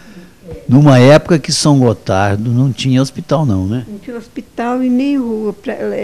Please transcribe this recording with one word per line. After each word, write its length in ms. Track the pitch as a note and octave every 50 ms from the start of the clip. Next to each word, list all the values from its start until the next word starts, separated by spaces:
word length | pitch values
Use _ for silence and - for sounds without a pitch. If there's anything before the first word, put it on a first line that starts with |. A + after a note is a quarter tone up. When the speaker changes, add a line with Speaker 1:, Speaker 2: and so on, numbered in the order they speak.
| - - - - - - _ _ - - - - -
Speaker 1:
numa 320 | - B2 C#3+ D3+ D3 C3 B2
época 400 | B2 C3+ D3+ D#3 - - F3 D3
que 120 | - - D3
São 260 | - - D3+ C#3+ C3+
Gotardo 720 | B2 A#2 G2+ - - - F#2+ F#2+ G2+ G2+ G2+ G#2 A2 B2
não 220 | A#2 B2 C3+ C3+ A2+
tinha 280 | - C3+ C3+ B2+ B2+
hospital, 440 | C3+ C3 - - E3+ - C#3 D#3+ D#3
não, 200 | B2 G2 F#2+ F#2
né? 180 | G2 A2+ B2+ A#2
Speaker 2:
Não 120 | G#3+ G#3 G3+
tinha 180 | - C4+ A#3+
hospital 680 | A#3 G#3+ - - C4 - - _ - A#3 A#3+ B3 B3+ B3+
e 60 | B3+
nem 280 | B3 B3 C#4 C#4+ C#4+
rua. 360 | C4+ A#3+ A3+ A3 G#3+ A3 G#3 G3+
Pra, 200 | - - B3 G#3+
lá, 200 | - G#3 G#3 G3+ G3